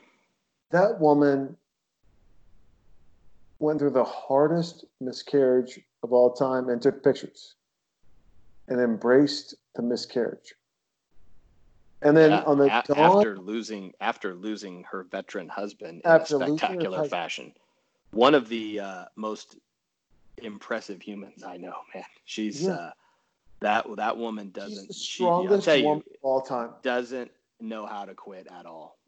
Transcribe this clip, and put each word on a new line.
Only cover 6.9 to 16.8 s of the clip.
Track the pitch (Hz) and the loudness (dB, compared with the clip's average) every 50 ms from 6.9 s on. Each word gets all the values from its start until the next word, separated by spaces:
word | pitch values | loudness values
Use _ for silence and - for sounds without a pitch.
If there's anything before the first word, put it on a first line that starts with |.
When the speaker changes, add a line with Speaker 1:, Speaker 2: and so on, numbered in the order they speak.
| 135 - - | 0 2 2
Speaker 1:
pictures | 139 127 - - - _ - - - _ _ _ _ _ _ _ _ _ _ _ - - _ _ _ _ - - - - - - - | 0 0 0 -4 -16 _ -20 -20 -20 _ _ _ _ _ _ _ _ _ _ _ -20 -20 _ _ _ _ -20 -20 -20 -20 -16 -8 -4
and | 127 123 | -2 0
embraced | 123 117 113 101 - 120 127 139 147 143 - - - - - - _ _ - | 0 0 0 0 2 4 6 6 6 4 0 -6 -12 -16 -20 -20 _ _ -10
the | - | -6
miscarriage. | 117 120 120 113 - - - 123 113 - - - _ - - _ _ _ _ _ _ _ _ _ _ _ - - - - - - _ _ _ _ _ _ _ _ _ _ _ - | -4 -4 -4 -4 -6 -6 -4 -2 -2 -4 -4 -10 _ -20 -20 _ _ _ _ _ _ _ _ _ _ _ -20 -20 -20 -20 -20 -20 _ _ _ _ _ _ _ _ _ _ _ 0
And | 151 147 151 | 4 6 8
then | 160 156 151 | 8 8 8
Speaker 2:
Yeah, | 123 101 - | 6 4 2
Speaker 1:
on | 151 143 139 | 2 4 4
the | 139 | 4
Speaker 2:
a-, | 135 110 120 - | 4 4 2 0
Speaker 1:
dawn | - 139 143 156 - 98 | 0 2 4 6 6 6
Speaker 2:
after | 101 110 110 98 | 6 4 2 0
losing, | 98 90 101 110 117 104 104 110 101 95 90 - - | -8 -8 -8 -6 -6 -6 -8 -10 -10 -12 -14 -12 -6
after | 95 113 117 - - 98 90 | -4 -4 -4 -4 -6 -8 -8
losing | 87 98 110 110 98 104 95 90 90 87 | -8 -8 -8 -8 -8 -10 -14 -14 -16 -16
her | - - 95 92 | -14 -12 -12 -12
veteran | 90 - 98 - - - 101 85 - | -10 -10 -10 -10 -8 -10 -10 -10 -10
husband | - 98 104 101 - - - 82 85 - - | -10 -10 -10 -10 -12 -14 -16 -16 -12 -4 2
in | 170 | 4
a | 165 | 4
Speaker 1:
After | 156 156 - 151 | 4 4 2 -2
losing | 135 - 147 151 | -2 -2 -2 -2
her | |
Speaker 2:
spectacular | 156 - - 190 175 | -2 -2 -4 -4 -4